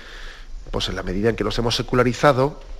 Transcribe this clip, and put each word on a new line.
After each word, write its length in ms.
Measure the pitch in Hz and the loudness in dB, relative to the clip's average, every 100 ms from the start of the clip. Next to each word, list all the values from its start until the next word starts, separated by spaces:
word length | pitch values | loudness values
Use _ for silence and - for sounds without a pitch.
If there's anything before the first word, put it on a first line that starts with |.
| - - - - - - - | -14 -14 -14 -14 -12 -12 -6
pues 160 | - - | -4 -4
en 80 | 92 | -4
la 80 | |
medida 260 | 92 92 110 | -4 0 2
en 60 | 110 | 2
que 80 | |
nos 120 | 104 - | 0 0
hemos 160 | 117 - | 0 0
secularizado, 840 | 117 127 123 117 147 123 139 - - - | 2 2 4 4 4 6 4 0 -12 -12